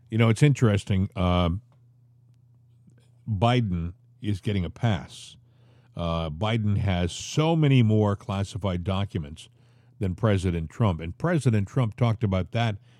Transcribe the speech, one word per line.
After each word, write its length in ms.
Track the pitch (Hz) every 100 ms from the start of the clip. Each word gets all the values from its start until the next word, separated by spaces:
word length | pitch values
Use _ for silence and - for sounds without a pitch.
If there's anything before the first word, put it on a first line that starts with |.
| -
You 80 | 110
know, 100 | 113
it's 140 | 110
interesting. 680 | 147 131 113 101 - 95 98 95
Uh, 340 | 90 90 85 95 _ _ _ _ _ _ _ _ _ _ _ _ _ _ _ _ -
Biden 640 | 98 117 127 107 87 85 - _ -
is 200 | 104 95
getting 240 | 110 101
a 60 | 82
pass. 680 | - 117 85 - - - - _ _ _ _ _ -
Uh, 340 | 85 82 82
Biden 480 | 76 107 117 104 98
has 340 | 95 87 87
so 420 | - - - 160
many 280 | 165 147 131
more 340 | 110 107 104 107
classified 680 | - 98 95 95 98 90
documents 640 | 87 95 101 90 73 78 - _ _ _ _ -
than 160 | 95
President 560 | 87 113 98 90 85 80
Trump. 300 | - 110 80
And 160 | 82 -
President 500 | 165 165 127 107 95
Trump 260 | 135 113 -
talked 280 | 120 104
about 280 | 101 95 85
that 260 | 113 117 104 _